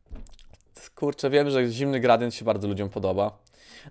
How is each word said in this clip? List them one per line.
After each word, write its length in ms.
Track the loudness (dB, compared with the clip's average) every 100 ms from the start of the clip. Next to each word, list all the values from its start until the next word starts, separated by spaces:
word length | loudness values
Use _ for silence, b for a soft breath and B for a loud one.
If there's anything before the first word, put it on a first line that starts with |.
| _ -16 -16 -20 -20 -20 _ -20 -20
Kurczę, 360 | -4 -4 -2 2
wiem, 200 | 2 4
że 180 | 2 0
zimny 320 | 0 -2 2
gradient 340 | 4 4 2
się 100 | -2
bardzo 240 | -2 0 -2
ludziom 200 | -4 -4
podoba. 500 | -4 -2 0 -2 -6 _ B B B B